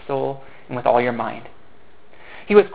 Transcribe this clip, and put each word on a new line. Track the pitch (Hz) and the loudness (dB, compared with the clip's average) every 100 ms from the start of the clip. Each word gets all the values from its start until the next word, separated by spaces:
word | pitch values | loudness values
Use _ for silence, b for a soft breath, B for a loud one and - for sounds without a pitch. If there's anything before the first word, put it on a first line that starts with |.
| - | -4
soul | 139 135 139 B B - | 0 0 -4 B B -8
and | 123 | 0
with | 123 | 4
all | 120 | 4
your | 123 | 4
mind." | 117 113 110 - - - - - - - B B B - | 0 -4 -6 -12 -14 -16 -16 -16 -16 -16 B B B 6
He | |
was | 202 196 | 6 6